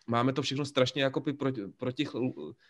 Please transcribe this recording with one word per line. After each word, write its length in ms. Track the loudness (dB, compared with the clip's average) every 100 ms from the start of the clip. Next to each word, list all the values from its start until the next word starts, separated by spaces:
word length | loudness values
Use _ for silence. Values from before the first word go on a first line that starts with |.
| -2
máme 260 | 2 2
to 100 | 2
všechno 220 | -2 -2
strašně 380 | 0 2 2 4
jakoby 300 | 0 0 -2
proti-, 320 | -2 -2 -2 -6
protichl-, 880 | -4 -4 -2 -2 0 -2 -2 -10 -12